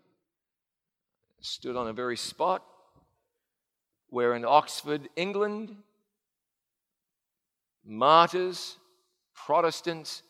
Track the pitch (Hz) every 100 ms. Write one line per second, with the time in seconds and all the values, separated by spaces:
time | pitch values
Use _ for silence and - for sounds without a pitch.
0 | _ _ _ _ _ _ _ _ _ _
1 | _ _ _ _ - - 127 123 113 110
2 | 123 117 - - 170 - - _ _ _
3 | _ _ _ _ _ _ _ _ _ _
4 | _ 123 120 120 120 147 - - 147 147
5 | 131 - 190 202 208 208 220 202 _ _
6 | _ _ _ _ _ _ _ _ _ _
7 | _ _ _ _ _ _ _ _ - 107
8 | 135 160 170 180 185 175 - - _ _
9 | _ _ _ - - 160 165 - - 160
10 | 151 - -